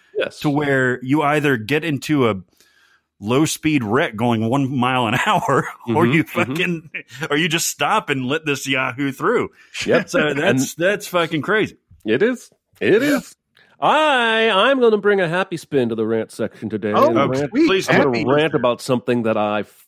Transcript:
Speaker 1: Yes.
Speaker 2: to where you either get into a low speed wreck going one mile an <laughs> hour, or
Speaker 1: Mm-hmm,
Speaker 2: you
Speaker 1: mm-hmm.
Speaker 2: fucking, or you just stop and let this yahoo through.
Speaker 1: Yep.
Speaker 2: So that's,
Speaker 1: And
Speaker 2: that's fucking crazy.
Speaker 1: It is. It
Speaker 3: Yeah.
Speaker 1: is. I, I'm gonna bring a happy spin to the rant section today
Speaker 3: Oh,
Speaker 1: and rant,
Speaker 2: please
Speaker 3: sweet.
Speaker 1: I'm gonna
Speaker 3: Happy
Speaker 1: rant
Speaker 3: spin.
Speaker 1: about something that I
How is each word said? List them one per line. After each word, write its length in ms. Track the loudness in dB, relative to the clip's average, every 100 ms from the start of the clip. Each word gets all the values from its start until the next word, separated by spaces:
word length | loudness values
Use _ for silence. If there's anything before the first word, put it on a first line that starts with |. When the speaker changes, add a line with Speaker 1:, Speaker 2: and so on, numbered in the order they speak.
| _ -6
Speaker 1:
Yes. 240 | -6 -4
Speaker 2:
to 80 | -2
where 480 | 0 0 0 0 -2
you 200 | 0 0
either 340 | 2 0 0 -2
get 260 | -2 -2
into 460 | -2 -6 -2 2 2
a 60 | 0 -6 _ _ _ _ _ _ _
low 260 | -2 2 2
speed 380 | 0 0 0
wreck 320 | 2 0 0 -2
going 320 | 0 0 0
one 300 | 0 0 0
mile 300 | 0 0 0
an 80 | 0
<laughs> 40 | 0
hour, 420 | 0 2 0 -2 -10 -2
or 180 | 2 4
Speaker 1:
Mm-hmm, 60 |
Speaker 2:
you 100 | 2
Speaker 1:
mm-hmm. 160 | 0 -2 -4
Speaker 2:
fucking, 380 | -2 -4 -4 -8 -18 -16 -10 -4
or 60 | 0
you 100 | 0
just 180 | -2 -4
stop 440 | -4 -2 -2 -2
and 160 | -4 -2
let 180 | -4 -2
this 220 | -4 -2
yahoo 440 | -2 -2 -4 -6
through. 380 | -2 0 0 -2 -8 -18 -8 0
Speaker 1:
Yep. 220 | 0 2
Speaker 2:
So 240 | -2 0 0
that's, 400 | 0 0 -2 -2
Speaker 1:
And 80 | -2
Speaker 2:
that's 220 | -2 -2
fucking 340 | -2 -2 -2
crazy. 360 | -2 -2 -2 -6 _ -12 -2
Speaker 1:
It 160 | 0
is. 300 | 2 -2 -10 _ _ _
It 220 | 2 2
Speaker 3:
Yeah. 160 | 2 0
Speaker 1:
is. 160 | -4 -18 _ _ _ _
I, 680 | 0 2 2 2 2 2 2
I'm 300 | 4 2 4
gonna 180 | 4 4
bring 240 | 2 2
a 60 | 2
happy 280 | -2 -4 -6
spin 340 | -2 0 0
to 60 | 0
the 80 | 0
rant 240 | -2 -4
section 360 | -6 -8 -6 -8
today 260 | -4 0 2
Speaker 3:
Oh, 140 | 4 2
Speaker 1:
and 140 | 0
rant, 220 | -2 -2
Speaker 2:
please 340 | 0 2 2 2
Speaker 3:
sweet. 100 | 2
Speaker 1:
I'm 100 | 2
gonna 120 | 0
Speaker 3:
Happy 100 | 2
Speaker 1:
rant 220 | 2 2
Speaker 3:
spin. 60 | 0
Speaker 1:
about 220 | 0 -2
something 400 | -2 -2 0 -2
that 140 | 0 0
I 240 | 0 -2 -6 _